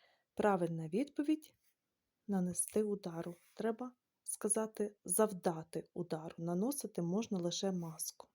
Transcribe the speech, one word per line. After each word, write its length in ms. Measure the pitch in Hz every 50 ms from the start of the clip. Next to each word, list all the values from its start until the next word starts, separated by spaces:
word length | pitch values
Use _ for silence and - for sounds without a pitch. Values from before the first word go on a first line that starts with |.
| _ _ _ _ _ _ _
Правильна 540 | - 208 208 196 175 175 170 165 160 160 156
відповідь: 680 | 165 214 285 294 - - 285 302 311 311 - - - _ _ _ _ _ _ _ _ _ _ _ _ _ _
нанести 560 | - 202 185 180 180 175 - - - - 214 214
удару. 540 | 208 202 196 - 180 165 165 170 170 175 - _ _ _
Треба 380 | - 202 226 226 226 254 254 247 _ _ _ _ _ _
сказати 680 | - - - - 208 - 220 220 220 - - 208 208 - _ _
завдати 800 | 185 185 - 214 214 202 175 - 185 165 160 160 - - 165 - - _
удару. 400 | - 170 170 165 156 156 170 - -
Наносити 640 | 165 170 175 180 208 262 285 - - 208 - - 175
можна 360 | 170 180 214 226 - 208 180
лише 340 | 170 175 170 - 202 196 185
маску. 560 | 175 170 165 160 - - - - - - - _